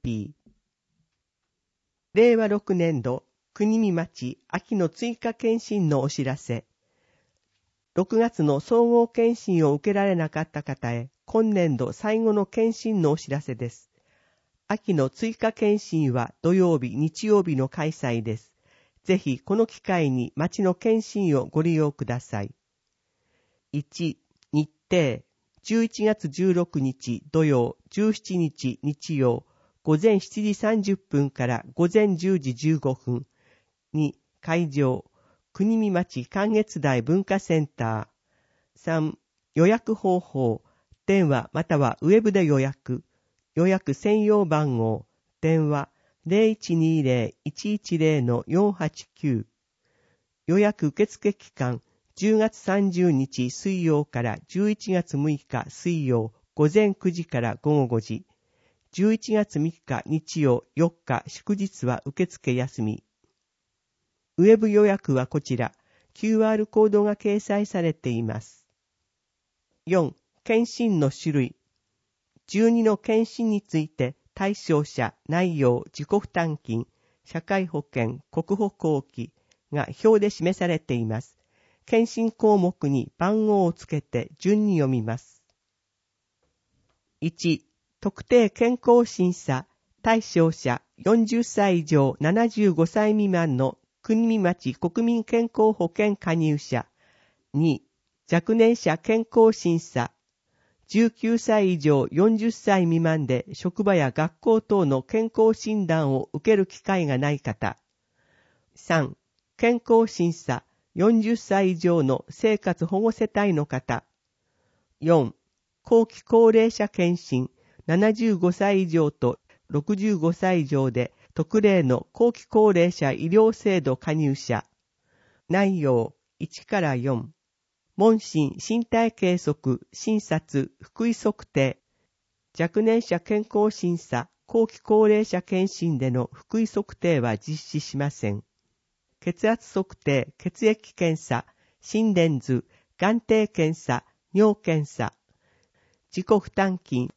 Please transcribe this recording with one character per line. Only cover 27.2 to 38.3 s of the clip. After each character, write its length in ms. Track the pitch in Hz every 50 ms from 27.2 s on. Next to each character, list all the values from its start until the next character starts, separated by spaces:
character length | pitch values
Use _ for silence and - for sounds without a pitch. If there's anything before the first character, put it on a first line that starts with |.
| - 147
土 140 | - 160 160
曜、 320 | 151 139 123 117 - - _ _ _
十 220 | - 202 208 220
七 260 | 208 - - - 185
日 420 | 175 165 147 - - - 127 - - -
日 320 | 147 147 - - - 160
曜、 300 | 139 131 123 117 123 - _ _ _ _ _ _ _
午 160 | - 160 156
前 220 | 151 190 226 208 190
七 240 | - - - 214 208
時 100 | 208 196
三 280 | - 220 214 226 214
十 160 | 190 196 196
分 320 | - _ - - 143 143 135
か 180 | - - 123
ら 160 | 123 120 110 - 131 -
午 140 | - 170 175
前 260 | 175 220 214 202 185
十 200 | 160 175 190 190
時 160 | 170 135 131 120
十 260 | 120 143 156 160 143
五 140 | - 135 131
分。 320 | - - 123 123 123 139 _ _ _ _ _ _ _ _ _ _ _ _ _ -
二、 260 | 156 151 143 - _ _ _ _ _
会 280 | - 170 165 175 175 147
場。 360 | 135 147 139 127 127 - - _ _ _ _ _ _ _ _ _ _
国 240 | - 190 220 226
見 120 | 226 214 202
町 360 | 185 175 180 - - 131 123
関 280 | - - 196 202 214 214
越 280 | 214 214 - - 160
台 200 | 139 139 131 123
文 220 | 113 139 165 196 196
化 160 | - 196 190
セ 220 | - - 165 160
ン 60 | 147
タ 180 | - _ - 120
ー。 220 | 113 113 107 - _ _ _ _ _